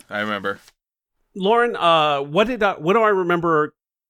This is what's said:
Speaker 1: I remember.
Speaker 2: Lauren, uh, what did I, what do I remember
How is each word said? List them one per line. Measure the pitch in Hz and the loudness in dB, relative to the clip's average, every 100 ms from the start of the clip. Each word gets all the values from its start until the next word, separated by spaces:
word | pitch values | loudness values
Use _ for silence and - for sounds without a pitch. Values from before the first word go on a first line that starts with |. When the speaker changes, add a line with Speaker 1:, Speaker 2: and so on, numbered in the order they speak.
| _ | _
Speaker 1:
I | 104 | -6
remember. | 107 104 98 98 - _ _ _ _ _ _ 202 | -4 -4 -6 -8 -14 _ _ _ _ _ _ -6
Speaker 2:
Lauren, | 190 233 240 196 | 0 2 0 0
uh, | 170 165 151 143 | 2 2 2 0
what | 143 170 208 | -2 0 0
did | 240 | 0
I, | 202 - | -2 0
what | 156 | 0
do | 220 | 2
I | 214 | 2
remember | 190 175 175 165 156 151 - _ _ _ | 2 0 0 2 0 0 -6 _ _ _